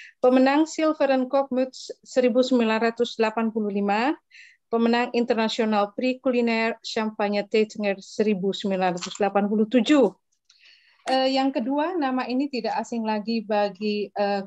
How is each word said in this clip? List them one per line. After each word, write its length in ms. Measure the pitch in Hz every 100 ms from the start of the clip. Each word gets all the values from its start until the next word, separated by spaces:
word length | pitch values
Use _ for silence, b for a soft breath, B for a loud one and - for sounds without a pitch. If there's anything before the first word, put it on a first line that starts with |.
| B _
pemenang 480 | 254 254 262 285 311
Silver 400 | - 311 311 285
and 240 | 269 254
Cock 160 | 277 277
Muts 400 | 254 262 - - -
seribu 400 | - - 247 233
sembilan 400 | 254 254 226 220
ratus 320 | 226 233 240 -
delapan 320 | 220 220 226
puluh 240 | 220 208
lima, 400 | 202 202 202 254 330 _ B B B _
pemenang 400 | 233 233 233 247 240
Internasional 800 | 240 226 220 - 220 214 202 -
Prix 240 | 254 254
Kuliner 560 | 269 240 233 226 226 233
Champagne 640 | - - 220 214 208 208 202
Taittinger 480 | 220 214 220 208 190
seribu 500 | 190 - 214 202 196
sembilan 460 | 185 202 190 185 175
ratus 180 | 180 -
delapan 320 | 196 196 202
puluh 160 | 214 214
tujuh. 340 | 254 220 294 220 - _ _ _ b b b b b -
Eh, 260 | 262 262
yang 160 | 269 269
kedua, 480 | 277 233 285 311 370
nama 320 | 269 254 226
ini 220 | 254 285
tidak 240 | 247 220 196
asing 320 | 220 233 220
lagi 320 | 214 214 233
bagi, 720 | 208 208 208 202 214 208 196
eh, 320 | - 202 202